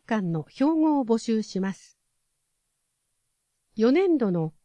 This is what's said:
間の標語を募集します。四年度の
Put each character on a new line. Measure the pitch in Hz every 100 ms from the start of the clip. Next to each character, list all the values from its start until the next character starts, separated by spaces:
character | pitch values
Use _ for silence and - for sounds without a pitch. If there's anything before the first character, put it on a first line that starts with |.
| -
間 | 220 180
の | 165 -
標 | - 277
語 | 320 311 294
を | 226
募 | 226
集 | - 220
し | 208 190
ま | 190
す。 | 185 - _ _ _ _ _ _ _ _ _ _ _ _ _ _ _ _ _ _ -
四 | 226
年 | 294 381 311
度 | 214
の | 175 160 -